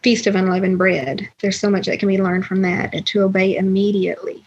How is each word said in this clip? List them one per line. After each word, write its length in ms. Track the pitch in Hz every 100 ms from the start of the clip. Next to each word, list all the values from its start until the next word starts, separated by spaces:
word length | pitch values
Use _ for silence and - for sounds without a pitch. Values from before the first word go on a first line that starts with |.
Feast 260 | 254 226 -
of 80 | 196
Unleavened 420 | 190 185 190 180
Bread. 520 | 185 170 131 165 196 _
There's 180 | 202 190
so 120 | 202
much 160 | 196 202
that 120 | -
can 120 | 202
be 80 | 190
learned 280 | 190 185 190
from 160 | 190
that, 300 | 185 175 -
and 140 | 156 -
to 140 | 208
obey 340 | 196 190 190 185
immediately. 880 | 190 190 202 208 180 - - -